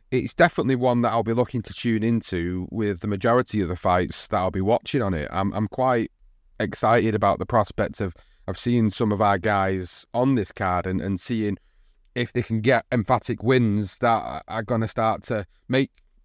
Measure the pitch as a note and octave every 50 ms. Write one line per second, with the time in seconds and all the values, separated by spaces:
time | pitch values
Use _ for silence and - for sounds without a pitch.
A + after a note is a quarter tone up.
0 | _ - - B2+ - - - - E3+ E3+ - - - B2 C3 B2 B2 B2+ A#2+ A#2+
1 | A#2+ A2+ A2 A#2 G#2+ A2+ A2+ A#2+ B2 - - A#2+ G#2 - - - - A#2+ A2+ A2
2 | G#2+ A#2 A#2 A2+ - - F#2+ F2 E2+ F2 F2+ F#2 F2+ - - A2 G#2+ G#2 G2 F2
3 | - G#2+ G2+ F#2+ - A#2 A#2+ B2+ B2 - - G#2+ F#2 E2 F2+ - - F#2+ F2+ F2+
4 | F#2 - - - - - A2 G2 F#2 F#2+ E2 F#2+ F#2+ G2+ A#2 - - - - C#3
5 | A2+ G2 F2+ D#2 D2 - - F#2 G2 G2+ - G#2 G#2+ G2+ - - B2+ C3 B2 A#2
6 | A2+ - _ _ _ - _ _ _ _ _ - G#2+ - - - - G#2+ A#2 A#2+
7 | G2 A2+ G#2+ G#2 G#2 G2+ F#2+ - F#2+ - - A2+ G2+ - - - G2+ - - -
8 | G#2 F#2 - - - _ _ _ - - F#2+ - - A#2+ A#2+ A#2+ A2 G#2+ - -
9 | A#2+ G#2+ G#2 G2 G#2+ G2+ G2+ F#2 F2 A2 G#2 G2 F#2+ F#2+ G2 F#2+ F#2 F2 - -
10 | - _ - A#2 B2+ C#3 C3+ A#2+ F#2+ - - - G2+ F#2 F2+ F2 F#2 F#2 F#2 F#2
11 | - G2 G2 F2+ - - A#2+ A2 G#2+ G#2 G2+ - _ _ _ _ _ _ _ _
12 | _ _ - B2 B2 - - - - - A2+ A2 G#2 C3 B2+ A2+ - - - A#2+
13 | G#2 - B2+ A2+ - - A#2 - G#2 A#2 C3+ B2+ A#2+ G#2+ G2+ G#2 G#2 F#2+ - -
14 | B2 A#2+ A2+ G2+ A#1 A#1 C2+ - - - F2 A2+ A2 G2 B2 A2 A2+ G#2+ - -
15 | A2+ A2 G2+ - - - A#2+ G#2 F#2+ - _ _ _ - B2+ C3+ C#3 - _ _
16 | _ _ _ _